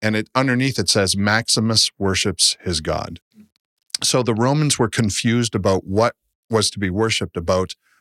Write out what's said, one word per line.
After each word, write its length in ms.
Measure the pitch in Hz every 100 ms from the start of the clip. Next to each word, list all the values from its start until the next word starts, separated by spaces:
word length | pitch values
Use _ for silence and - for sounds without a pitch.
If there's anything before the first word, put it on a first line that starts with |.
and 140 | 110
it, 160 | 107 107 131
underneath 420 | 135 123 131 117
it 100 | 95
says, 280 | 110 95 98
"Maximus 760 | 101 110 117 - 113 110 - -
worships 580 | 98 90 104 87 - -
his 180 | 92 82
god." 380 | 78 80 - 82 _ _ - _ _ _ _ -
So 180 | - 131
the 120 | 120
Romans 440 | 110 123 151 147 -
were 100 | 113
confused 680 | - 110 - 117 117 117 104
about 280 | 92 95
what 300 | - 98 117 - _ _ -
was 220 | 110 104
to 80 | -
be 120 | 95
worshipped 460 | 92 113 - 90 -
about 380 | 85 92 92 - _ _